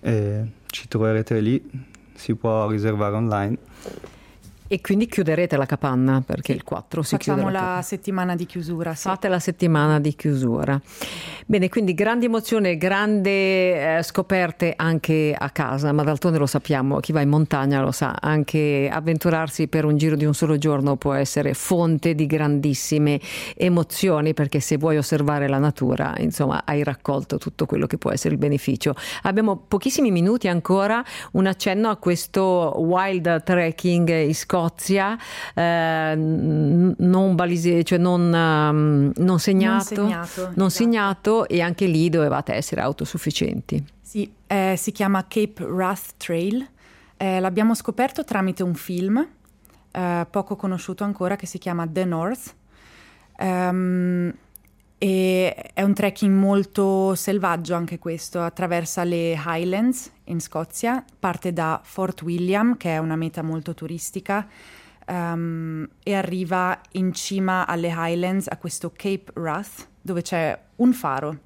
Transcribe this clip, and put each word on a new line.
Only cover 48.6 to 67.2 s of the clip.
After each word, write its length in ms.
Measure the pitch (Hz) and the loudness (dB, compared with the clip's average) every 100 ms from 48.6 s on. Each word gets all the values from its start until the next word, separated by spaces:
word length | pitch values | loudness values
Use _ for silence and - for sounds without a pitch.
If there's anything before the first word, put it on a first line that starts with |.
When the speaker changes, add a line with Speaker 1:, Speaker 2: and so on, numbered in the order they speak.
Speaker 3:
un 100 | 180 165 | -4 -4
film, 520 | - 175 190 220 330 - _ _ _ _ _ | -4 -4 0 0 -2 -6 _ _ _ _ _
eh, 340 | - 180 170 170 | -6 -2 -2 -2
poco 260 | 202 190 196 | -4 -4 -6
conosciuto 480 | 196 185 - 185 | -4 -6 -6 -6
ancora, 320 | 208 196 180 196 | -6 -4 -4 -4
che 100 | 175 | -8
si 120 | 185 | -10
chiama 280 | - 170 165 | -6 -4 -4
The 200 | 160 185 | -2 -2
North. 480 | 165 170 247 - - _ _ - - - - _ - | -2 -4 -6 -12 -20 _ _ -20 -20 -20 -20 _ -6
Ehm, 960 | 185 180 180 180 185 180 180 180 175 - _ - _ _ _ _ | -2 0 0 0 0 0 0 0 -2 -6 _ -20 _ _ _ _
e 760 | 202 190 185 185 185 - - | 0 2 2 2 0 -2 -10
è 80 | - | -2
un 100 | 196 | 0
trekking 400 | 202 202 196 202 | 2 0 0 2
molto 840 | 196 196 196 196 - 196 190 190 185 | 4 4 2 0 0 0 2 0 0
selvaggio 600 | - 202 185 170 165 175 | -2 -2 0 -2 -2 -4
anche 240 | 170 170 | -4 -8
questo, 420 | 175 165 - 180 | -8 -8 -8 -6
attraversa 640 | 170 - 180 170 165 - | -6 -4 -2 -2 -2 -4
le 340 | 175 170 170 160 143 | -2 0 -2 -2 -4
Highlands 640 | 165 180 190 240 247 - _ - | -4 -2 0 0 -2 -8 _ -8
in 140 | 170 | -8
Scozia, 640 | - 160 165 - 226 254 - _ | -6 -8 -8 -4 -4 -4 -6 _
parte 320 | 190 175 185 | -6 -4 -4
da 300 | 170 160 160 | -2 -2 -4
Fort 380 | - - 190 180 | -8 -6 -6 -4
William, 560 | 160 170 180 202 233 240 | -6 -4 0 2 2 0
che 140 | 175 | -2
è 60 | 160 | -2
una 200 | 160 160 | -2 -4
meta 240 | 165 160 | -4 -6
molto 320 | 160 160 156 | -6 -6 -8
turistica, 760 | 165 160 170 - 196 190 202 208 - - - - _ - | -10 -10 -10 -10 -10 -4 -4 -4 -14 -20 -20 -20 _ -8
ehm, 840 | 180 170 170 165 165 160 160 156 _ | -6 -4 -4 -4 -6 -6 -8 -10 _
e 120 | - 196 | -4 -4
arriva 640 | 185 180 180 185 185 185 - | -2 -4 -2 -2 -2 -4 -8
in 200 | 196 185 | -4 -2
cima 540 | 175 | -4